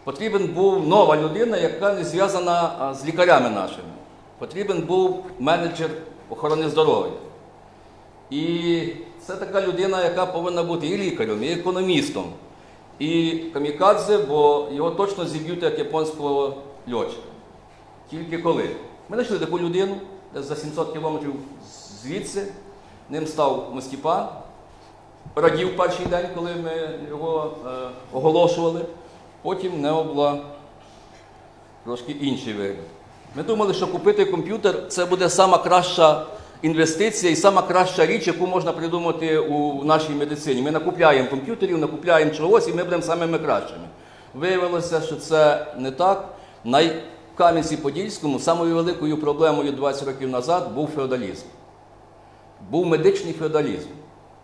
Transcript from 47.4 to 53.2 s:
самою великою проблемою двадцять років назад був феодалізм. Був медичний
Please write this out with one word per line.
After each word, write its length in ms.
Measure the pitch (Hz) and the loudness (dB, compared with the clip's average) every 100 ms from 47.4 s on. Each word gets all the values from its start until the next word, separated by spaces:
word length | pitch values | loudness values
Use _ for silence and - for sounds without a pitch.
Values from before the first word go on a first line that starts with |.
| 175 165 151 151 139 143 208 196 156 127 | 4 4 0 -2 -4 -4 -6 -6 -2 -2
самою 360 | - 170 170 | 0 2 2
великою 460 | 165 170 165 151 151 | 2 0 -2 -2 -2
проблемою 520 | 147 143 160 147 143 | 0 2 2 2 -2
двадцять 360 | 131 139 139 139 | -2 -2 -2 -6
років 200 | 131 131 | -6 -4
назад 440 | 127 127 175 123 | -4 0 0 -2
був 140 | 110 151 | -4 -4
феодалізм. 580 | 151 131 127 98 85 - - - - - - - - - - - - 92 | -4 -2 -2 -4 -10 -14 -20 -20 -20 -20 -20 -20 -20 -20 -20 -20 -20 -6
Був 160 | 143 180 | -2 2
медичний 460 | 156 175 196 | 4 4 2